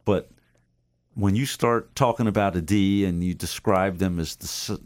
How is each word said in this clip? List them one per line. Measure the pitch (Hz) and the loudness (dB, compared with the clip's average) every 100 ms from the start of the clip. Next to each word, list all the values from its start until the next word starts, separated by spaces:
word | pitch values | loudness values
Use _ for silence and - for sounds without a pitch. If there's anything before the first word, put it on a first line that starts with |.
but | - 185 - _ _ _ _ _ _ _ _ - | 0 0 -2 _ _ _ _ _ _ _ _ -2
when | 101 101 | 0 2
you | 135 | -2
start | - 123 117 - | -2 0 0 -2
talking | - 127 117 113 | 0 2 2 0
about | 104 101 90 | 2 2 0
a | |
D | 80 101 98 101 | 0 2 4 2
and | 95 85 | 0 0
you | 90 | -2
describe | 85 87 - - 95 98 87 | -4 -6 -6 0 2 2 0
them | 95 87 | -2 -2
as | 80 - | -4 -8
dec-, | - - - 101 | -10 -8 -8 -8